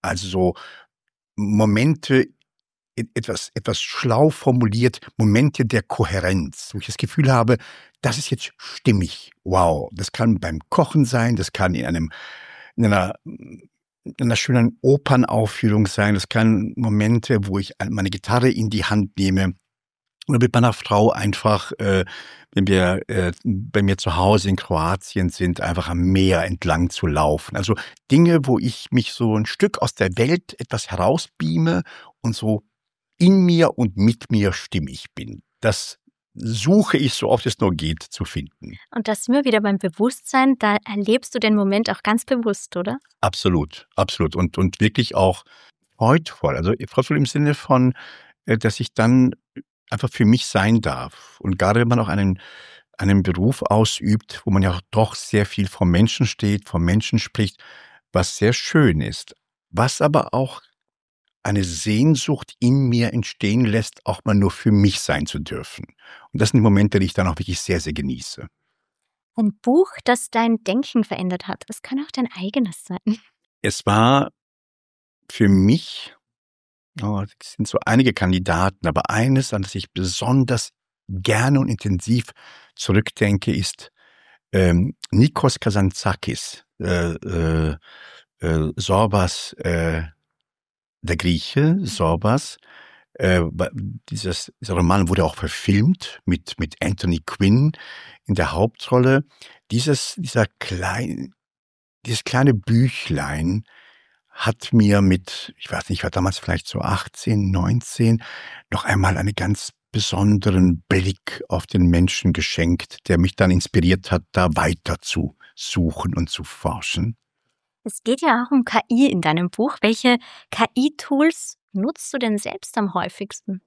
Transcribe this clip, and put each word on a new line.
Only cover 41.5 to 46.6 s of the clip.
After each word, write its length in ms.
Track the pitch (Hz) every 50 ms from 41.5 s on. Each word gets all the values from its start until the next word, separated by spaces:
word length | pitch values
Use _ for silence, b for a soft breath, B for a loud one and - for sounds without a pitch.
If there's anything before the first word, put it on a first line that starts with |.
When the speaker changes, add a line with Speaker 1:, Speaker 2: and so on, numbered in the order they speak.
| 214
Speaker 2:
Moment 340 | 208 202 196 196 208 226 -
auch 140 | 196 - _
ganz 200 | 208 214 233 -
bewusst, 540 | - 269 247 226 226 202 - - - -
oder? 220 | 175 180 202 233 277 _ _ _ _
Speaker 1:
Absolut, 680 | - - 92 - - 98 90 82 71 73 - - - _ _
absolut. 400 | - 101 - - - 87 78 -
Und, 220 | 92 92 82 - -
und 200 | 95 90 - -
wirklich 360 | 107 107 - - 117 - -
auch 280 | 98 95 95 90 - - b b b b b b _ _ _ _
freudvoll. 580 | _ 113 113 135 165 160 - - - - - 69
Also 180 | -